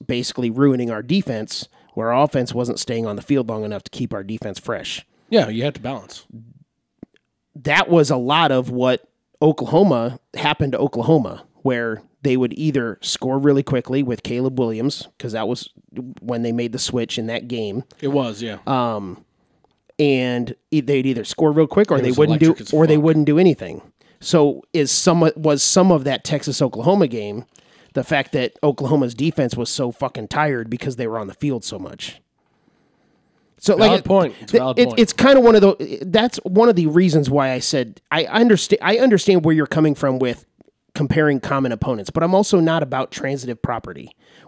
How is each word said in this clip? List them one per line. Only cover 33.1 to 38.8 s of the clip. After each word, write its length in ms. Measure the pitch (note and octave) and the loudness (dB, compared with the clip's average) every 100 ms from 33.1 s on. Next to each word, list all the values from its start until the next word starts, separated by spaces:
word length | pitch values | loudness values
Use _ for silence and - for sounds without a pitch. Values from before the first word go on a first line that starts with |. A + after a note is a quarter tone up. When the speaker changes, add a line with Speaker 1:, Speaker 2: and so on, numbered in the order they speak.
| _ _ _ _ _ | _ _ _ _ _
Speaker 1:
So, 140 | - F#3+ | 0 4
Speaker 2:
Valid 160 | - | 4
Speaker 1:
like, 120 | E3+ - | 4 2
Speaker 2:
point. 300 | G3 D3+ - | 2 2 -4
It's 100 | - | 0
a 20 | |
Speaker 1:
th-, 60 | D#3 | 0
Speaker 2:
valid 180 | C3 B2+ | 2 2
Speaker 1:
it, 60 | B3 | 2
Speaker 2:
point. 120 | A#3+ | 4
Speaker 1:
it's 140 | A3 | 2
kinda 260 | - C4 C4+ | 4 6 8
one 140 | A#3 A3 | 8 8
of 60 | |
the, 420 | G3 - - - F3+ | 6 4 -4 -8 -2
that's 320 | G#3 A#3+ - | 0 0 -4
one 260 | - F#3 A#3+ | -2 4 4
of 60 | F3+ | 4
the 120 | D#3+ | 4
reasons 420 | D#3+ F#3 D3+ C3+ | 4 4 4 2
why 220 | C#3+ C3+ | 0 0
I 80 | B2+ | -2
said 400 | - C#3 A#2 - - | -2 -2 -4 -8 -4
I 120 | D#3 D#3+ | -2 0
understa-, 520 | A3 A#3+ G3+ - G#3+ | 2 4 4 2 0